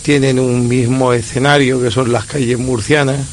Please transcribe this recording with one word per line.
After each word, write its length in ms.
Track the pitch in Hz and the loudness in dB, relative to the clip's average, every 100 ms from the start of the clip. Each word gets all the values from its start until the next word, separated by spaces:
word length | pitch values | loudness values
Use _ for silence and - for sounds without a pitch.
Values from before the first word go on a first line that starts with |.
tienen 340 | - 143 135 131 | 2 2 2 2
un 300 | 127 123 120 | 0 0 0
mismo 460 | 123 120 131 127 | 0 0 2 2
escenario, 680 | 120 113 127 139 147 135 131 | 0 -2 -2 2 2 2 0
que 80 | 123 | 0
son 200 | 113 127 | -2 0
las 140 | 117 107 | -2 -4
calles 340 | 143 120 120 | -4 -2 -2
murcianas. 640 | 127 123 104 147 139 139 135 | -2 -4 0 0 0 -2 -6